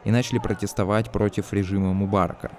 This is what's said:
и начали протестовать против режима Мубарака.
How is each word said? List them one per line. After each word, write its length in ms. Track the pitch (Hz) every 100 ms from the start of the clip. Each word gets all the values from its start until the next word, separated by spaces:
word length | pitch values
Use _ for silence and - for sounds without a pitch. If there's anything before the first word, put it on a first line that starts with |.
и 80 | -
начали 280 | 117 127 120
протестовать 720 | - 107 101 - 95 107 113
против 400 | 107 104 101 98
режима 400 | 101 92 98 95
Мубарака. 580 | 92 98 101 87 - -